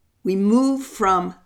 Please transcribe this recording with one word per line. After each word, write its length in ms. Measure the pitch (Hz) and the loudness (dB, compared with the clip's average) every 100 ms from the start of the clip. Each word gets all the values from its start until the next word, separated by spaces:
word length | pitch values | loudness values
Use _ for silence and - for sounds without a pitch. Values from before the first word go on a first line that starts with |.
| _ _ | _ _
we 120 | 185 190 | -4 0
move 480 | 202 233 269 269 | 2 2 2 -2
from 520 | 269 - 196 185 180 - | -6 -4 0 0 -2 -10